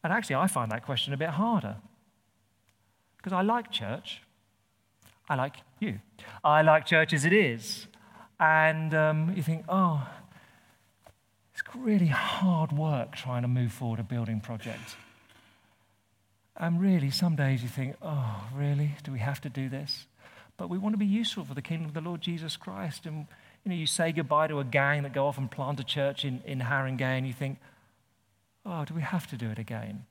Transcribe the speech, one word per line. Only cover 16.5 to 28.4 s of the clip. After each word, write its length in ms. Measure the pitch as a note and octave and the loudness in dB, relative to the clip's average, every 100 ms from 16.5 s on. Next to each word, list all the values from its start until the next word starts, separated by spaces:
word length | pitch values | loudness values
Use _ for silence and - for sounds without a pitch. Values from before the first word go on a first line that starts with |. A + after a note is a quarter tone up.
| - | -6
And 240 | E3+ E3+ | 0 2
really, 300 | G3 F3+ C#3 | 4 4 4
some 240 | C3 F3 D3+ | 2 2 2
days 260 | C3+ C3 | 2 2
you 80 | A#2+ | -2
think, 280 | C3 C3 D3 | -4 -6 -6
"Oh, 480 | E3+ D3 A#2 G#2 G#2+ | -6 -2 -2 -4 -8
really? 420 | C3+ C#3+ C#3+ D3 C#3+ | -4 0 2 0 -2
Do 80 | - | -8
we 80 | C3 | -4
have 220 | A2+ C#3 | -4 -4
to 80 | C#3+ | -8
do 200 | C3 C3+ | -6 -6
this?" 380 | C3+ D3 - - _ - - - - | -6 -8 -10 -10 _ -20 -20 -20 -12
But 120 | F3+ | -6
we 80 | F3+ | -4
want 160 | G3+ | -2
to 40 | G#3+ | 0
be 80 | G#3 | 2
useful 400 | G#3 A3+ - C#3+ | 2 0 -4 -6
for 80 | |
the 80 | C#3 | -8
kingdom 260 | - E3 D#3 | -4 -4 -4
of 60 | |
the 80 | D3+ | -6
Lord 200 | D#3+ E3+ | -6 -6
Jesus 360 | E3+ E3+ D#3+ - | -4 -6 -6 -10
Christ. 480 | - F#3+ F3+ - E3+ | -10 -8 -8 -8 -10
And, 220 | D3+ D3 - - _ | -10 -12 -18 -20 _
you 60 | G3+ | -6
know, 60 | F3 | -2
you 100 | D#3 | -2
say 260 | - E3 | 2 2
goodbye 360 | D#3 C#3 D3 D#3 | 2 2 2 4
to 120 | D3 | 0
a 60 | C3 | 0
gang 380 | C#3 C#3 D3 | 2 4 2
that 100 | C#3+ | 0
go 140 | C3+ C#3 | 0 0
off 100 | - | 0
and 140 | C#3 | -6
plant 280 | - C3+ C#3 | -4 -4 -4
a 40 | |
church 420 | B2+ D3 C#3 C#3 C#3+ | -4 0 0 -2 -4
in, 160 | B2+ | -4
in 180 | - C3+ | -6 -6
Haringey, 400 | B2 C#3 C3 B2+ | -2 0 -2 -2
and 260 | C3 C3 C3 | -2 -2 -2
you 60 | |
think, 260 | A#2+ C3+ C#3 - _ _ _ _ _ _ _ | -4 -6 -8 -16 _ _ _ _ _ _ _